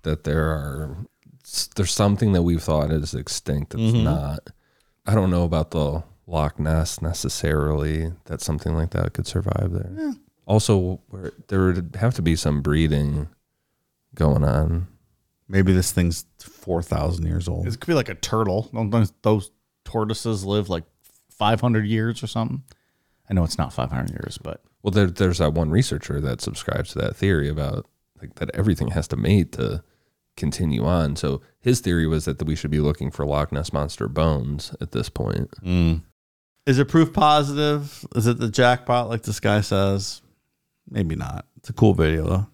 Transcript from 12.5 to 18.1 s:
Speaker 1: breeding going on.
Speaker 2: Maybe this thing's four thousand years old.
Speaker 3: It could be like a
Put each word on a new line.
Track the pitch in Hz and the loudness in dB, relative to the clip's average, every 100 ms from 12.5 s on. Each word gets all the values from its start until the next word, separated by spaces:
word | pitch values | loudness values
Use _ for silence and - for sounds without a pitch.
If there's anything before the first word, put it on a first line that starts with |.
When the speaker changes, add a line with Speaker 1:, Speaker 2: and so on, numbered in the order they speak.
| 73 | 0
Speaker 1:
breeding | 69 76 80 73 71 73 76 _ _ _ _ _ _ _ _ - | 2 2 4 2 0 -2 -4 _ _ _ _ _ _ _ _ 0
going | 78 69 | 2 4
on. | 71 65 78 85 90 _ _ _ _ _ _ | 4 2 2 0 -4 _ _ _ _ _ _
Speaker 2:
Maybe | 95 92 | 2 6
this | 92 92 | 4 4
thing's | - 87 82 - _ | 2 2 0 -8 _
four | - - - 90 | -20 -18 -4 -4
thousand | 87 78 - 82 82 | -2 -2 0 -2 -2
years | 85 87 | -2 -2
old. | 82 90 | -4 -4
Speaker 3:
It | 113 | -6
could | - | -2
be | |
like | 160 | -2
a | 113 | -2